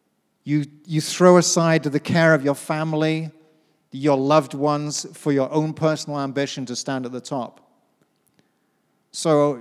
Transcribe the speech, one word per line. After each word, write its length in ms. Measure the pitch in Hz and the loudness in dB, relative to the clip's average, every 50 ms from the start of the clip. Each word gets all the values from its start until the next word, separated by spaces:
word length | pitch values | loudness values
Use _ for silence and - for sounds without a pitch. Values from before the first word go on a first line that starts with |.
| _ _ _ _ _ _ _ _ _ | _ _ _ _ _ _ _ _ _
You, 220 | 139 147 151 143 147 - - _ | -2 -2 -2 -2 -4 -12 -20 _
you 160 | 180 156 151 | -6 -4 -4
throw 360 | - - - - 180 180 180 | -4 -4 0 6 8 8 8
aside 460 | 180 170 - - 175 165 165 160 156 147 | 8 6 4 0 0 2 2 2 2 0
the 160 | 147 135 143 | -2 -4 -4
care 360 | - - - 170 165 160 160 | -2 0 2 4 6 4 4
of 100 | 139 135 | 4 2
your 80 | 143 139 | -2 -2
family, 800 | - - - 156 156 160 160 156 151 160 156 156 160 160 151 - _ _ _ _ _ _ _ _ _ _ _ | -2 -4 -6 -4 -4 -4 -4 -2 -2 -2 -2 -2 -4 -6 -10 -14 _ _ _ _ _ _ _ _ _ _ _
your 240 | - 135 139 151 139 | -10 -2 0 0 2
loved 380 | 131 135 139 151 156 135 127 - | 2 2 4 4 2 2 0 -4
ones, 540 | 135 143 147 147 147 147 151 151 - - 190 165 | -2 -2 0 0 -2 -4 -6 -8 -8 -10 -12 -16
for 140 | - - 151 | -6 -4 -2
your 200 | 139 139 131 127 | 0 0 0 0
own 220 | 147 156 156 156 151 | 0 -2 -2 -2 -4
personal 460 | - 160 156 156 147 - 151 147 143 | -2 -2 -2 -2 -2 -6 -8 -8 -6
ambition 480 | 139 135 123 139 143 135 - 143 127 | -6 -6 -4 -4 -4 -4 -6 -8 -8
to 80 | 113 123 | -8 -8
stand 320 | - - 143 135 131 127 | -8 -8 -6 -6 -6 -8
at 40 | 120 | -8
the 100 | 127 123 | -12 -12
top. 460 | - - 143 131 113 104 - _ _ _ _ _ _ _ _ _ _ _ _ _ _ _ _ _ _ _ _ _ _ _ _ _ _ _ _ _ _ _ | -10 -8 -8 -8 -8 -10 -14 _ _ _ _ _ _ _ _ _ _ _ _ _ _ _ _ _ _ _ _ _ _ _ _ _ _ _ _ _ _ _
So 480 | - - - 165 151 147 147 147 135 120 | -14 -4 0 2 4 4 2 0 -2 -6